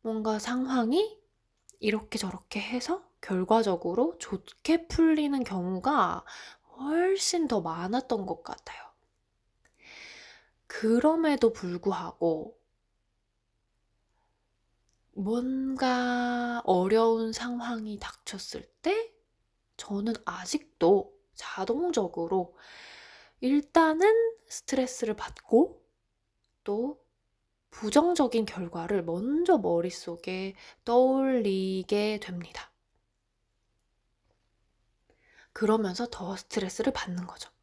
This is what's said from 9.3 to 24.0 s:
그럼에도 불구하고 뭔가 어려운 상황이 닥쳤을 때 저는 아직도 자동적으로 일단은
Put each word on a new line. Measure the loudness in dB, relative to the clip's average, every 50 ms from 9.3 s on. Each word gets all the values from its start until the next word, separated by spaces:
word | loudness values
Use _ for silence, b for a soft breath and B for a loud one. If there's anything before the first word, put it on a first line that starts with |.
| _ _ _ _ _ _ _ _ _ B B B B B B B B B B B B B B B B _ _
그럼에도 | _ -12 -4 0 2 2 4 4 4 4 4 2 2 4 4 4 2 2
불구하고 | 2 -6 -6 -6 -4 -2 -4 -4 -4 -6 -10 -6 _ 0 0 0 0 -4 -12 -16 _ _ _ _ _ _ _ _ _ _ _ _ _ _ _ _ _ _ _ _ _ _ _ _ _ _ _ _ _ _ _ _ _ _ _ _ _ _ _ _ _ _ _ _ _ _ _ _ _ _ _ _
뭔가 | -6 -4 -2 -2 -2 -2 -2 -4 -4 -4 -4 -2 -2 0 0 2 0 0 0 -2 -2 -2 -2 -2 -2 -4 -4 -6 -6 -2
어려운 | 0 2 2 2 4 4 4 4 4 2 2 0 -4 -6
상황이 | -6 -6 -6 -6 -6 -6 -6 -6 -6 -8 -8 -10 -10
닥쳤을 | -10 -14 -16 -14 _ -12 -12 -10 -10 -10 -10 -12 -12 _ _ _ _
때 | 0 0 0 -2 -6 _ _ _ _ _ _ _ _ _ _ _ _ _ -20
저는 | -10 -6 -6 -4 -2 -2 -4 -4 -6
아직도 | -10 -10 -8 -8 -4 -6 -6 -6 _ _ _ 4 6 6 4 2 -2 -14 _ _ _ _
자동적으로 | -16 -14 -12 -8 -8 -4 -2 -2 -2 0 0 0 0 0 -2 -4 -6 -4 0 0 -2 -2 -2 B B B B B B B B B B B B B B B B B B
일단은 | 0 2 2 2 2 4 _ 4 4 6 4 4